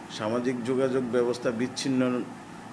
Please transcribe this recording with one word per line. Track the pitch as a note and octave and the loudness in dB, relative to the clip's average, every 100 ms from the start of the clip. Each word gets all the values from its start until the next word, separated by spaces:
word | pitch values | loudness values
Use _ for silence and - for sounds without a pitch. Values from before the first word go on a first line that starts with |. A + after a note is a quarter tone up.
| - - | -12 -4
সামাজিক | G#2+ A#2+ B2 B2 | -2 0 0 -2
যোগাযোগ | A2+ C3 C3+ B2+ | 0 2 2 2
ব্যবস্থা | B2 B2 A#2+ A#2+ C3+ | 2 4 4 2 0
বিচ্ছিন্ন, | A2+ B2+ - C#3 C3 B2+ B2 - - - - - | 0 -2 -2 0 2 4 2 -2 -10 -14 -14 -14